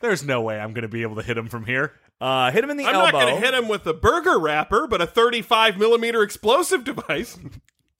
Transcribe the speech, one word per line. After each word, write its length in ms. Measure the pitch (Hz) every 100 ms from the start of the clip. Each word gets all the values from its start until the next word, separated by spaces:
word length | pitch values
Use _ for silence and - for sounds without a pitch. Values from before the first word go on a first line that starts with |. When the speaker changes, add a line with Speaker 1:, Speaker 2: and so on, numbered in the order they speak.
Speaker 1:
"There's 220 | 240 196
no 180 | 139 127
way 180 | 113 107
I'm 120 | 107
gonna 120 | 110 113
be 160 | 117
able 140 | 117 107
to 60 |
hit 140 | 107 113
him 120 | 113
from 160 | 117
here." 300 | 110 127 147 - _ _
Speaker 2:
Uh, 320 | 127 131 127
hit 100 | 160
him 80 | 269
in 60 | 285
the 80 | 277
Speaker 3:
"I'm 80 |
Speaker 2:
elbow. 240 | - - -
Speaker 3:
not 80 | -
gonna 140 | 165
hit 120 | 233
him 140 | 262 233
with 180 | 208 175
a 40 |
burger 440 | 160 208 330 339 285
wrapper, 480 | 156 151 151 208 302
but 140 | 208
a 60 | 170
thirty-five 680 | - 233 233 - 226 220 190
millimeter 460 | 220 233 233 233
explosive 640 | 208 - 208 269 339 277
device." 520 | 240 254 - 147 147 -
<laughs> 60 | 156 - - _ _ _